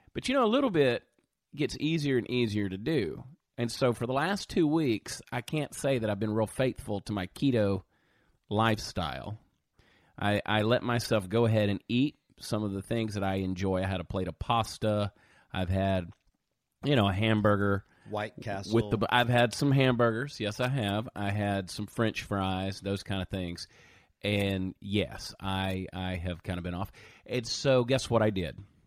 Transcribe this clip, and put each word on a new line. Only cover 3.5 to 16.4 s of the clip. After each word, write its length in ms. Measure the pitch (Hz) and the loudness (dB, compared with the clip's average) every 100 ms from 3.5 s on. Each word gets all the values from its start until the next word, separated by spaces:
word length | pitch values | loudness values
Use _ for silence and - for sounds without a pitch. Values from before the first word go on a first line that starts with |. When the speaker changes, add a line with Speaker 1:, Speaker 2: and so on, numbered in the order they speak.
| - | -6
Speaker 1:
And 120 | 120 | -6
so 220 | - 127 | 0 0
for 140 | 113 117 | 0 -2
the 60 | |
last 380 | 135 165 196 - | -2 -2 -4 -2
two 160 | - 151 | 2 2
weeks, 560 | 160 143 107 - - - | 4 2 0 -4 -14 -8
I 80 | 123 | -8
can't 320 | - 156 143 | -4 -4 -4
say 240 | - 139 127 | -4 0 0
that 120 | 110 | 0
I've 80 | 101 | 0
been 160 | 110 | 0
real 120 | 107 110 | 0 0
faithful 520 | - 131 - - 101 | 0 -2 -2 -6 -6
to 100 | - | -2
my 160 | 104 90 | -4 -4
keto 540 | - 139 120 101 95 - _ _ _ _ _ _ | 0 2 4 2 0 -4 _ _ _ _ _ _
lifestyle. 920 | 104 113 107 - - 80 65 92 107 _ _ _ _ _ _ _ - | 2 2 0 -4 -4 -4 -6 -10 -12 _ _ _ _ _ _ _ -4
I, 220 | 101 104 - | 0 0 0
I 160 | 107 | 0
let 200 | 107 120 | 2 2
myself 460 | 117 123 - 110 92 | 2 -2 0 0 2
go 160 | 110 117 | 2 4
ahead 220 | 110 104 | 4 2
and 120 | 98 - | 0 0
eat 280 | 120 147 - _ - | 2 2 -2 _ -16
some 240 | - 110 | -6 -4
of 80 | 104 | -2
the 100 | 98 | -4
things 320 | - 117 110 | -4 -4 -2
that 100 | 104 | -2
I 120 | 98 95 | -2 0
enjoy. 460 | 95 90 95 92 | -2 -2 0 0
I 40 | 95 | 0
had 140 | 95 | -4
a 40 | |
plate 240 | 78 98 90 | -4 -4 -4
of 100 | - | -6
pasta. 720 | - 117 110 - 107 104 101 - _ _ _ | -2 0 0 -2 0 0 -2 -6 _ _ _
I've 160 | 90 90 | -4 0
had, 420 | 95 98 95 85 - _ _ | 2 2 0 -2 -14 _ _